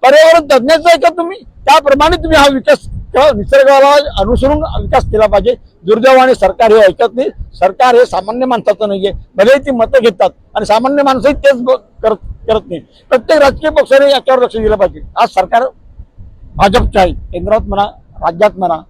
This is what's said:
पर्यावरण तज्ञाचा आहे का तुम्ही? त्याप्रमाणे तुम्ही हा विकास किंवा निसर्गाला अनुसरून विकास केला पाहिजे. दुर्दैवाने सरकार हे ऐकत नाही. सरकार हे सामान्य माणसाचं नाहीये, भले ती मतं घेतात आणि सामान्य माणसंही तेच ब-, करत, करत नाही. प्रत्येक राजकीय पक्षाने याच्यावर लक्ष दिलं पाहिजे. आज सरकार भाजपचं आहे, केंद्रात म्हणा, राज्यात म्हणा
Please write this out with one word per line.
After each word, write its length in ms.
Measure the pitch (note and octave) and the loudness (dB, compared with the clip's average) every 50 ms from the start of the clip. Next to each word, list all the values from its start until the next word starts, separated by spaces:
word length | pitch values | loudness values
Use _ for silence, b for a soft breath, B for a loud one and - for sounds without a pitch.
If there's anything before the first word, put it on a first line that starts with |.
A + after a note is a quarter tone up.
पर्यावरण 420 | - C4 C#4 D#5 D#5 D#5+ E4+ E4+ - | 0 4 4 6 6 6 4 4 2
तज्ञाचा 460 | - C#4+ B3+ A3+ C#4+ E4 D#4 D#4 F4 | 2 0 0 0 0 0 0 2 2
आहे 100 | E4+ C#4 | 2 2
का 80 | F4+ E4+ | 2 -2
तुम्ही? 300 | E4 F4 E4+ E4+ G4 A#4+ | -2 -4 -6 -8 -10 -14
त्याप्रमाणे 760 | - - - - - C4 D4 D#4+ C#4+ C#4+ C#4 C#4+ D4 D#4+ F4 | -18 -20 -20 -6 0 2 2 2 2 2 0 2 2 0 0
तुम्ही 220 | E4 E4 D#4+ D#4 D4 | -2 -2 0 2 2
हा 80 | C#4+ C#4+ | 2 2
विकास 260 | C4+ C4 - D4+ C#4 - - | 0 0 0 0 -2 -2 -2
किंवा 460 | - - - - - - B3+ C#4+ D4+ A#3+ | -8 -16 -16 -12 -4 0 0 2 2 0
निसर्गाला 800 | G3+ G3+ - C4 C#4 C4+ C4+ C#4 C4+ C#4 C#4 C#4+ D4 D4 D4 - G3+ | -2 -2 0 2 2 4 4 4 4 4 4 2 2 0 -2 -4 -6
अनुसरून 360 | G3 G#3+ B3 - C4 C#4 D4+ | -4 -2 -2 -2 0 -2 -2
विकास 480 | D4+ D#4 - - - G#3 - C#4+ B3+ - | -2 -4 -8 -8 -10 -6 -2 -2 -2 -2
केला 220 | - A3 G#3+ G#3+ | -2 -2 0 0
पाहिजे. 280 | G#3 G#3 G3+ F#3 A#3+ B3+ - _ _ _ _ | 0 0 0 -2 -2 -4 -6 _ _ _ _
दुर्दैवाने 520 | E3 F3+ A3 A3+ A3+ C4 C4 B3+ B3+ C4 B3 | -4 -2 0 2 2 4 4 4 4 2 2
सरकार 380 | - G3+ F#3+ F#3 - A3+ A3 | 2 0 -2 0 0 2 2
हे 60 | G#3+ A3 | 4 4
ऐकत 360 | G#3 F#3 E3 - A#3 A#3 A#3 | 4 2 2 0 -4 -4 -4
नाही. 140 | A#3+ C#4+ - - - - - - | -4 -6 -6 -8 -12 -16 -16 -6
सरकार 400 | - F3 G3 F#3+ - B3+ B3+ A#3+ | -4 -4 -2 0 0 0 2 2
हे 120 | A#3+ B3 | 2 2
सामान्य 400 | - - F3+ F#3 G3+ A#3 B3 C4 | 0 -2 -6 -8 -8 -8 -6 -4
माणसाचं 420 | C4 A#3+ G#3+ - G#3+ G3+ - G#3+ G3+ | -4 -4 -4 -2 -4 -4 -2 -4 -6
नाहीये, 240 | G3 F#3+ F#3+ G3 E3+ - - - _ | -4 -4 -6 -6 -8 -10 -16 -6 _
भले 240 | F#3+ G3+ A#3+ C4+ C#4 | 0 2 2 2 2
ती 120 | C4+ C#4+ | 0 -2
मतं 280 | B3+ A#3 A3+ - C#4 C4 | -4 -2 -2 0 2 2
घेतात 280 | A3 A#3 F#3 - G3+ F3+ - _ _ _ - | 2 2 0 0 -2 -4 -4 _ _ _ -10
आणि 120 | G#3+ G#3 | -6 -4
सामान्य 360 | G3+ G#3 A3+ B3 C4 C#4+ C#4+ | -2 -2 0 0 0 0 0
माणसंही 320 | C#4 C4+ C4 B3 F#3 C#4+ C#4+ | 0 0 0 0 0 -2 -2
तेच 260 | - - C#4 C4+ A#3+ | 0 0 0 0 0
ब-, 420 | B3 B3+ C4 - _ _ _ - | 0 -2 -4 -4 _ _ _ -6
करत, 140 | - A3 A3 - - | -4 -4 -4 -4 -8
करत 360 | - - - - A3+ A3 G#3+ - F3 | -14 -18 -10 -6 -4 -4 -4 -4 -8
नाही. 120 | F3 D#3+ - _ b b b b | -12 -14 -14 _ b b b b
प्रत्येक 340 | - B3 A3 - D#4+ D4+ | -4 -2 0 0 0 2
राजकीय 280 | C#4+ C#4 - - D#4 D#4 | 2 2 0 -2 -4 -4
पक्षाने 400 | D4+ D4+ C4 - C4 C4+ C#4+ C#4 | -2 -2 0 2 2 2 4 2
याच्यावर 320 | C#4 B3+ - C4+ C4 B3+ | 0 0 0 -2 0 0
लक्ष 140 | B3 - - | 0 -2 -4
दिलं 200 | A3+ A3 G#3+ G#3+ | -4 -4 -2 -2
पाहिजे. 240 | G3 - F3 - D#3 - - - | 0 -2 -2 -4 -6 -20 -10 -6
आज 120 | - - - | -4 -4 -2
सरकार 340 | - F#3+ F#3 F3 A#3+ A#3 C4 - - _ _ - - - - _ _ - - - - - - - - | -2 -2 -2 0 -2 -2 -2 -4 -8 _ _ -20 -20 -20 -20 _ _ -20 -20 -20 -20 -20 -20 -12 -4
भाजपचं 460 | - G3 G3+ G3 B3 - - - G#3 | -2 0 0 2 0 -2 -2 0 0
आहे, 120 | F#3 F3 | 0 0
केंद्रात 480 | D#3+ - - - - F3 F3 G3 G#3+ A3+ | -2 -6 -12 -12 -10 -8 -4 -2 -4 -4
म्हणा, 240 | G3+ G3+ G3 G3 G3+ G#3+ - - _ _ - | -4 -4 -4 -4 -4 -6 -8 -14 _ _ -14
राज्यात 340 | - D#3 E3+ E3+ E3+ G#3+ G#3 F3+ | -10 -8 -6 -2 -2 -2 -2 -2
म्हणा 200 | F#3+ F#3 E3+ E3 D#3 - | -2 -4 -4 -4 -6 -10